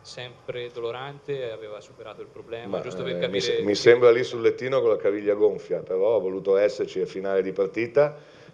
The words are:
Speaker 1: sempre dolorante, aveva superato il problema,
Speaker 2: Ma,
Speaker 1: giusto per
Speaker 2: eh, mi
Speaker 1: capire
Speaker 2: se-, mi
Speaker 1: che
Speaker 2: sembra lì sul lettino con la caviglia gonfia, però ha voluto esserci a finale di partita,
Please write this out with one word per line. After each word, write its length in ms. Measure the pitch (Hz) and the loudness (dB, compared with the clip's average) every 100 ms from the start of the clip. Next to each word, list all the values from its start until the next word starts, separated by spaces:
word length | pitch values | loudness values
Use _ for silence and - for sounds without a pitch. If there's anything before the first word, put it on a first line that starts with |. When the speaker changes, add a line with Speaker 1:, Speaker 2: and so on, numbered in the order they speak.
Speaker 1:
sempre 680 | - - 123 120 - 123 120 | -18 -14 -14 -14 -12 -10 -10
dolorante, 760 | 123 113 123 139 143 143 139 120 | -8 -8 -8 -12 -14 -10 -8 -8
aveva 300 | 110 107 104 | -10 -12 -16
superato 400 | - 107 110 101 | -18 -20 -18 -16
il 60 | 104 | -16
problema, 500 | 110 107 113 117 92 | -18 -14 -12 -8 -8
Speaker 2:
Ma, 60 | |
Speaker 1:
giusto 200 | - 90 | -8 -8
per 100 | 90 | -6
Speaker 2:
eh, 20 | |
mi 60 | 87 | -4
Speaker 1:
capire 200 | 127 98 | -2 -2
Speaker 2:
se-, 200 | - - | -2 -2
mi 60 | 101 | 0
Speaker 1:
che 60 | 101 | 4
Speaker 2:
sembra 340 | 117 120 123 | 6 8 8
lì 120 | 117 | 6
sul 180 | 123 120 | 2 0
lettino 400 | 113 107 127 131 | 0 2 0 2
con 100 | 113 | 2
la 60 | 104 | 2
caviglia 380 | 104 104 104 | 0 0 0
gonfia, 460 | 104 107 92 - 87 | 2 2 2 -6 -6
però 360 | 80 92 101 110 | -4 0 2 2
ha 20 | |
voluto 380 | 92 95 95 95 | 0 -4 2 4
esserci 440 | 104 104 98 95 | 4 0 -4 -4
a 60 | 90 | -4
finale 360 | 95 95 98 | -4 -2 0
di 100 | 95 | 0
partita, 640 | 92 98 110 117 139 147 147 - - - | -2 -2 -2 0 2 2 -2 -20 -20 -20